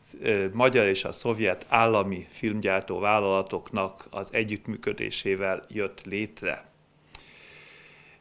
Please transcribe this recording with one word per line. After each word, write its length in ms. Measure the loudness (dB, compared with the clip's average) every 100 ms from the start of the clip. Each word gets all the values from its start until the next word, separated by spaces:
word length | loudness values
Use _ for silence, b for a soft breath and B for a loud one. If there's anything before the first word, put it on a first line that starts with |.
| -20 -6
ö, 260 | 0 2 0
magyar 340 | 4 4 6 4
és 180 | 2
a 80 | -2
szovjet 540 | -4 -2 0 0 0 2
állami 580 | 4 6 4 2 -4 -8
filmgyártó 720 | -6 -4 0 0 0 0 -2
vállalatoknak 1080 | 2 4 4 2 0 -6 -6 -4 -4 -6 -12
az 220 | -10 -4
együttműködésével 1300 | -4 -2 -4 -6 -6 -6 -4 -6 -4 -2 -2 -2 -4 -6
jött 360 | -6 -6 -8
létre. 680 | -8 -6 -6 -6 -6 -6 -10 _ _ _ B B B B B B B B B B B B